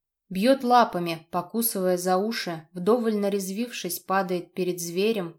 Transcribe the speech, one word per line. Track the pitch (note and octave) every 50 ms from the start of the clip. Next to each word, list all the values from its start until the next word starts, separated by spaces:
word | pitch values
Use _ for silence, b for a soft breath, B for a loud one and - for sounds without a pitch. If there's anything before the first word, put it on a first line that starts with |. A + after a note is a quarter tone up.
| _ _ _ _ _ _
Бьёт | F#3 F#3 G3+ B3 C4+ C4+ A#3+
лапами, | A#3+ A#3+ B3 A#3 A3+ - F3+ F3 E3+ E3 D#3+ - _
покусывая | - F3+ E3+ - - A3+ A3+ A3+ - G3+ F#3 F#3 F3+
за | F3 F3 F#3 F3+
уши, | F#3 G3+ A3 A#3 - - - - E3 - - -
вдоволь | F3+ F3+ G3 A3+ B3 A3+ A3+ G#3+
нарезвившись, | G#3 G3+ G3+ G3 G3+ F#3+ F#3 F#3+ G#3 A#3+ A#3+ - - - F3+ E3+ -
падает | - - F#3 G3 G3 F3+ F#3 F3 F3 - _
перед | - F#3 F3 F3 F3
зверем, | E3+ E3+ E3+ F3+ G3 A3 A3+ G#3 F3 E3 E3